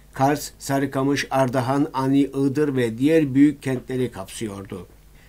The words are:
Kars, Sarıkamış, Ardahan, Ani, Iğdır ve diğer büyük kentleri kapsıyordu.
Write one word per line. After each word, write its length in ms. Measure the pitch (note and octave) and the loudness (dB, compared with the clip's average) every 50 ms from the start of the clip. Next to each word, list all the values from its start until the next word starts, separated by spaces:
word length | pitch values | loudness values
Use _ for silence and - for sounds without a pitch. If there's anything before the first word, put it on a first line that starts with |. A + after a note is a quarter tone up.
| - - - | -20 -12 -2
Kars, 380 | - C3+ C#3 D3+ C#3+ - - - - | 0 2 2 2 0 -4 -8 -14 -12
Sarıkamış, 680 | - - C#3 C#3 C#3 C3+ C3+ C#3 C3 C#3 C#3+ C#3 - - | -6 -4 -2 -2 -2 -2 -2 -2 0 0 0 -2 -2 -2
Ardahan, 580 | - C3+ C3+ B2+ A#2 C3+ A#2+ B2 C3+ C#3 C#3+ - - | 0 0 0 0 0 -2 0 0 0 0 0 0 -2
Ani, 280 | C3 C3 C3+ C#3 C#3 | -2 0 2 4 4
Iğdır 560 | C#3+ C3+ - C#3 C#3 C#3 C3 D3 D3+ D3 C3+ | 2 2 0 -2 -2 0 0 0 0 0 0
ve 220 | B2+ B2 A#2 A2 A#2 | 0 0 0 0 0
diğer 360 | C3 D3 D#3+ E3 D#3 C#3 B2+ | 2 4 4 4 4 4 4
büyük 280 | C3+ C#3+ D3+ C#3+ - - | 6 6 4 4 0 -4
kentleri 480 | C3+ C3 B2 - - C3 B2+ B2+ A#2 | -4 -4 -4 -4 -6 -4 -4 -4 -4
kapsıyordu. 760 | - F#2+ F#2+ - - - A#2 G#2 G2 G2 G2 G2 - F#2 F2+ - - - - - - - - | -6 -8 -14 -12 -10 -10 -8 -8 -8 -10 -12 -12 -12 -14 -14 -16 -20 -20 -20 -20 -20 -20 -20